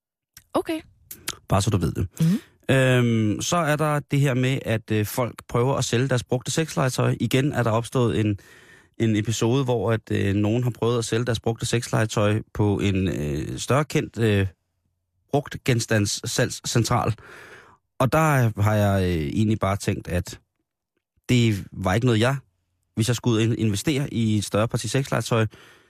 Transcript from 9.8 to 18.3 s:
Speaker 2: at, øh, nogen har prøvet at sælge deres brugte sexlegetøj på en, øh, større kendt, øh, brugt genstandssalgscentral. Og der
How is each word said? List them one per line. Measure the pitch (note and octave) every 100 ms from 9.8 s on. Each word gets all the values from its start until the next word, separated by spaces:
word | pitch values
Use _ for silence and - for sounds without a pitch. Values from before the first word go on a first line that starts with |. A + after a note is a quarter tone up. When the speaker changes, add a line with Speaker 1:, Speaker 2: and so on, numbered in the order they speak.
| G2+
Speaker 2:
at, | A2+ -
øh, | G#2 G2+ G2
nogen | G#2 A#2
har | B2
prøvet | A2 A2+ A#2+
at | A2+
sælge | A2+ B2
deres | A2+
brugte | - A#2 -
sexlegetøj | A#2 - B2 A2 - G#2 G#2+ -
på | - G#2 G2
en, | G2+ F#2+ F#2+
øh, | B1 D2 C#2+ - A#2+
større | - B2+ D#3
kendt, | D#3 - -
øh, | A2+ G#2 F#2+ - _ _ _ _ _ _ _
brugt | C#3+ - - -
genstandssalgscentral. | A#2+ - A2 G2+ - A2+ - B2 - - A#2+ A2+ A#2+ - A2 - - - - - _ _ -
Og | B2+
der | D#3 D#3+